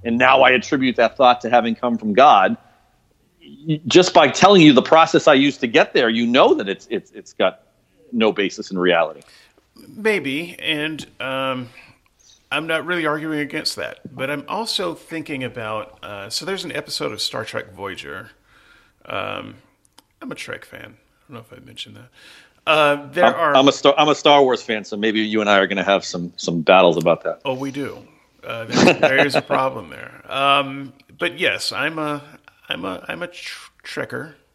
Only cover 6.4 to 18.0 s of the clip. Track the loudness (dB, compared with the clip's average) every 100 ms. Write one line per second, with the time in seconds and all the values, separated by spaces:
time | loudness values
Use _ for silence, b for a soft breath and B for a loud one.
6.4 | 4 2 -2 -8 -8 -10 _ -20 -20 _
7.4 | -2 -2 _ _ _ _ _ -2 0 0
8.4 | -4 -6 -10 -2 0 2 0 -6 -20 b
9.4 | b b _ _ -20 -6 -2 -2 -4 -8
10.4 | -8 -10 -8 -6 -6 -8 -16 _ -8 -6
11.4 | -4 -6 -10 b b b _ _ _ _
12.4 | _ -8 -4 -4 -2 -4 -2 -4 -4 -6
13.4 | -6 -8 -8 -8 -10 -12 -18 -10 -8 -8
14.4 | -8 -8 -6 -6 -6 -8 -12 -14 -10 -10
15.4 | -10 -10 -8 -8 -10 _ -16 -14 -10 -10
16.4 | -8 -10 -8 -12 -10 -8 -8 -8 -8 -8
17.4 | -10 -10 -12 -14 -14 -12